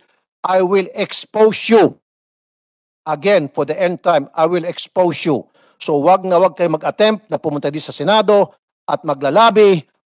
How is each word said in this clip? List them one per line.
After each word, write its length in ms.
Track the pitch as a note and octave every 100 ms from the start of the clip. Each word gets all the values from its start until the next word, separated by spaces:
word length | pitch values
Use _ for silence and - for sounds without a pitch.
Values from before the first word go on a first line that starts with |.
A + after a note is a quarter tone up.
| _ _ _ _ -
I 160 | F#3 F3+
will 240 | G3 F#3
expose 640 | G#3+ F#3+ - - G#3+ A3 G#3 -
you 240 | A3+ D#3+ - _ _ _ _ _ _ _ _ _ _ -
again 400 | D3+ F#3+ G3 C#3+
for 120 | -
the 160 | C#3+ E3+
end 240 | F3+ E3+
time. 240 | F3 D#3 C#3
I 160 | - E3
will 160 | F3 E3+
expose 560 | - - F#3 F3+ C#3+
you. 240 | - B2 - _ _ _
So 240 | - D3
wag 240 | D3+ F#3+ F#3
na 160 | F3
wag 160 | F#3 F3+
kayo 160 | F3
mag-attempt 560 | D#3 D3 - G#3+ G#3+ _
na 80 | D3+
pumunta 320 | D#3+ D3 D3
dito 160 | D3+ -
sa 80 |
Senado 560 | - D3 G#3+ G3+ G#3 - _ _ _
at 240 | - D3 D#3+
maglalabi 800 | C#3 C#3 F3+ A3+ G#3+ G#3 F3 - _